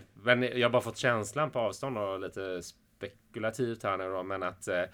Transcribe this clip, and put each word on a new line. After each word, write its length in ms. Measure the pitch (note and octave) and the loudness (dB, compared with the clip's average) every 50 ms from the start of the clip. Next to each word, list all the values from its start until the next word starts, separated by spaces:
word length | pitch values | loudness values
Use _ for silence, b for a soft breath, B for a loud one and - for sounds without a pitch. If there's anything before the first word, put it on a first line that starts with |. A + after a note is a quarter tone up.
| - - _ | -6 -14 _
men 280 | G#2+ G2+ A#2 B2 B2 B2+ | -4 4 4 4 4 4
jag 180 | B2 - B2 | 2 2 4
har 80 | A#2+ A#2 | 4 6
bara 120 | A#2 B2 | 6 4
fått 160 | - A#2+ A2 - | 2 2 -4 0
känslan 540 | - B2+ A#2+ A2 G#2 - - D3 D#3 C3+ | 2 2 4 4 0 -2 -2 -2 -2 0
på 80 | - B2+ | 0 0
avstånd 380 | A2+ G2+ F#2+ - - C3+ B2+ A2 | 0 0 0 -2 -4 -4 -2 -2
och 220 | G2+ G2 F#2+ F#2 | -2 -2 -2 -4
lite 420 | F#2+ F2+ - G2+ F#2+ F#2+ F#2 F2+ E2+ | -4 -6 -6 -6 -4 -4 -4 -6 -8
spekulativt 1200 | - - _ _ _ _ _ - G2 - _ _ _ - A#2 A2 A2 A2 - B2+ A#2 A#2 A2 - | -10 -16 _ _ _ _ _ -10 -10 -10 _ _ _ -8 -4 -4 -4 -2 0 -2 -2 -2 -2 -2
här 140 | G#2 F#2+ F#2 | -2 -2 0
nu 60 | F#2+ F#2 | -2 -2
då, 140 | F#2+ F#2 F#2 | -2 -4 -2
men 200 | F#2+ G2 F#2+ F#2 | -4 -4 -2 -2
att, 240 | F2+ F2+ F#2 - G#2+ | -4 -4 -4 -4 0
eh, 160 | F#2 F2+ F2+ F#2 | 0 0 0 -2